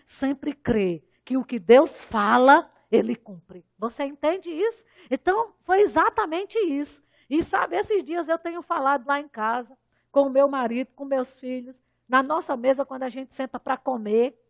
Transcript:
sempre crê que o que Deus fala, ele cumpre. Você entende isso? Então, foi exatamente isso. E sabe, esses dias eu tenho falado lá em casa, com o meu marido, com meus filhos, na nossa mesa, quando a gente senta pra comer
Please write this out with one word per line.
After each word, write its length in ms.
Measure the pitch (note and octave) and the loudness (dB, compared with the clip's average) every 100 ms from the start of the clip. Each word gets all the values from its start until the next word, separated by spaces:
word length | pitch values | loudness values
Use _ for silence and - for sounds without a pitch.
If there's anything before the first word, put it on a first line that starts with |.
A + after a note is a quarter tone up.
sempre 480 | _ - C4+ C#4 D4 | _ -6 -4 -4 -6
crê 520 | - - G#3+ F#3 E3 _ _ | -8 -2 0 0 -4 _ _
que 120 | - C4 | -6 -6
o 80 | |
que 160 | - A#3 | -4 -8
Deus 400 | E3+ B3 E4+ - | 6 6 6 -2
fala, 680 | - G#3+ G#3 B3 C4 D#4 - _ - | -8 -2 2 4 8 6 4 _ 0
ele 240 | A3+ A3 | 0 0
cumpre. 500 | A#3 - F3 _ F3 _ _ | -6 -10 -20 _ -20 _ _
Você 260 | A3+ - | -10 -8
entende 460 | C#4 D4 D4+ F#4+ F4 | -10 -4 -2 -2 -6
isso? 340 | D#4 A4 - _ _ - | -4 -4 -4 _ _ -6
Então, 460 | C#4 F4+ G#4 A4+ _ | -4 0 -2 -4 _
foi 180 | - F#4+ | 0 2
exatamente 760 | G4 D#4 G4+ A4 F4+ E4 G4+ A4+ | 4 2 0 0 -4 -4 -4 -2
isso. 440 | F4+ C#4 D4 - _ _ - | -2 -2 -6 -12 _ _ -4
E 100 | D4+ | -2
sabe, 360 | - F#4+ - F4 | 0 -2 -2 -2
esses 260 | G4+ G4+ | -2 -2
dias 260 | C4+ E4+ D#4 | -2 -6 -2
eu 100 | E4 | -4
tenho 240 | E4 E4+ | -4 -10
falado 440 | - E4 C4+ C#4 C4+ | -6 -2 0 0 -2
lá 140 | C#4+ | -4
em 80 | D4 | -4
casa, 500 | A3+ A3 A#3+ A#3+ C4 _ _ _ | -6 -4 -4 -8 -20 _ _ _
com 120 | C#4 | 2
o 80 | C#4 | 2
meu 180 | C4 C#4 | 4 2
marido, 420 | C4+ A#3 A#3+ C4 _ | 2 -2 -4 -6 _
com 80 | |
meus 340 | C#4 C4+ B3 - | -4 -4 -4 -10
filhos, 420 | B3+ B3+ B3 B3+ _ _ - | -10 -10 -10 -20 _ _ -2
na 120 | C4 | 0
nossa 360 | C4+ D#4+ E4 B3+ | 0 -4 -4 -2
mesa, 280 | B3+ C4+ | 0 0
quando 200 | C4+ C4 | -2 -6
a 40 | B3+ | -8
gente 240 | B3 C4 | -10 -14
senta 280 | - C4 B3 | -10 -10 -8
pra 160 | C4+ C4 | -6 -4
comer 600 | C4+ B3 G#3 A3+ B3+ _ | -4 -6 0 0 0 _